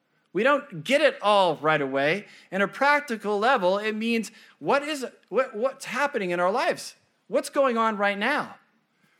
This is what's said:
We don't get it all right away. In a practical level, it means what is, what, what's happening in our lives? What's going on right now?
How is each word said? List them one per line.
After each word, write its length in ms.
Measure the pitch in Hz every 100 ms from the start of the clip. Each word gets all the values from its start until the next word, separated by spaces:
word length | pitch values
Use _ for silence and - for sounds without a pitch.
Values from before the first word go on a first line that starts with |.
| _ _ _
We 100 | 175
don't 400 | 247 285 277 165
get 180 | 156 285
it 160 | 294 -
all 340 | 202 202 180 135
right 240 | 151 151
away. 460 | 139 135 143 190 - - -
In 100 | 185
a 80 | 196
practical 720 | - 277 294 285 220 202 208
level, 400 | 226 262 180 196
it 160 | 220
means 380 | 214 226 233 214 - - -
what 240 | 151 269
is, 240 | 294 294 240 - -
what, 260 | 202 254
what's 300 | 208 262 -
happening 460 | - 233 285 240 185
in 100 | 175
our 100 | 180
lives? 460 | 233 330 202 - - _ _ -
What's 220 | 240 -
going 260 | 294 269 226
on 200 | 220 202
right 220 | 202 202
now? 380 | 226 285 226 - _ _ _ _ _